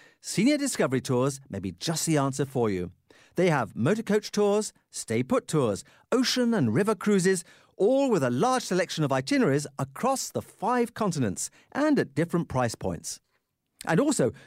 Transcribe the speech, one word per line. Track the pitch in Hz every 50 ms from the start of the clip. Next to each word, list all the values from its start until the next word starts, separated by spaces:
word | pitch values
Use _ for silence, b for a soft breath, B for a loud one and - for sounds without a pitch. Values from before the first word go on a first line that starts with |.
| B B B B
Senior | B - - - 208 269 302 294
Discovery | 285 262 - - 190 147 127 131
Tours | - - 131 120 127 139 135 - - -
may | 95 98
be | 87 98
just | 85 - - - 165 156 -
the | - 160 147
answer | 135 139 135 139 143
for | 135 - 131 117 110
you. | 98 90 87 90 - _ _ b b b b b b
They | - 175 185
have | 156 143 117 92 -
motor | - 110 143 208 220 220
coach | - 196 214 - -
tours, | - 208 208 202 202 214 214 - - _ _ _
stay | - - - - 113 117 127
put | 135 - - - -
tours, | - 156 131 110 98 90 - b b b b b
ocean | - 254 254 - - 254 247 233 233
and | 208 139 113
river | 104 143 208 208 220
cruises, | - - 208 208 196 170 190 190 185 - b b b b b b b
all | 190 214 262 269 277 269
with | 226 175
a | 135 123
large | 120 127 190 254 262 254
selection | - - 196 175 180 - - - 156
of | 131
itineraries | 135 131 131 - 277 277 240 151 135 147 147 - - -
across | 139 135 - - - 254 269 254 - -
the | - 117 101
five | - - - - 208 247 247 240 233 -
continents | - 226 196 170 151 127 101 87 - - - b b b b
and | b - 190 - 285 208
at | 139 - -
different | - 165 170 - 175 160 -
price | - 131 123 117 -
points. | - - 95 85 - - - - - _ _ _ _ _ _ _ _ _ _ _ - - -
And | 165 170
also, | 269 302 277 - 147 113 - B B